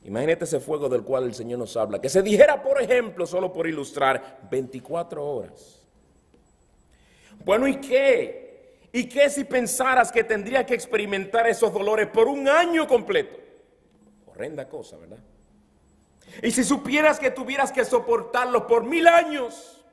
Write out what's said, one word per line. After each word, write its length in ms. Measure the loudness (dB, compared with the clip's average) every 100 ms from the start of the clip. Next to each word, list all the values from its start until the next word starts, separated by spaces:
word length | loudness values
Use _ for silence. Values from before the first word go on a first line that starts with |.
Imagínate 420 | -8 -4 -2 -2 -2
ese 140 | -6
fuego 300 | -4 -4 -2
del 140 | -2
cual 220 | -2 -4 -4
el 100 | -8
Señor 240 | -10 -8
nos 180 | -8 -4
habla, 240 | -4 -4
que 80 | 0
se 140 | 0
dijera, 400 | 2 6 6 6
por 180 | 0 0
ejemplo, 460 | 2 0 0 -6 -4
solo 260 | -4 -4
por 140 | -4 -4
ilustrar, 720 | -4 -8 0 0 0 -4 -20 -6
veinticuatro 760 | -6 -6 -12 -8 -8 -6 -8
horas. 560 | -8 -8 -10 -18 -20 _ _ _ _ _ _ _ _ _ _ _ _ _ _ _ _ -14 0
Bueno, 220 | 2 2
¿y 80 | 0
qué? 1000 | 0 2 4 4 2 -8 -16 -20 -20 _ _
¿Y 160 | -6 -4
qué 220 | 2 2
si 140 | 2
pensaras 680 | -2 -2 -2 0 2 4 4
que 120 | 2
tendría 420 | 0 -2 0 -2 0
que 80 |
experimentar 760 | -2 -2 -4 -2 -4 -2 0 2
esos 240 | 2 0
dolores 360 | 0 0 0 0
por 200 | 2 2
un 220 | 2 2
año 380 | 4 4 2 2
completo? 500 | 0 2 -2 -2 -10 -20 -20 _ _ _ _ _ _ -20
Horrenda 420 | -14 -12 -12 -14
cosa, 300 | -16 -18 -20
¿verdad? 220 | -20 -20 -20 _ _ _ _ _ _ _ _ _ _ -6
Y 80 | -4
si 140 | 0
supieras 560 | 0 0 0 2 2 2
que 100 | -2
tuvieras 420 | -4 -8 -4 -2
que 140 | -2 0
soportarlos 800 | 0 0 -2 -2 -4 0 -2
por 200 | 2 0
mil 220 | 2 4 6
años 800 | 6 2 -4 -8 -10 -20 -20 _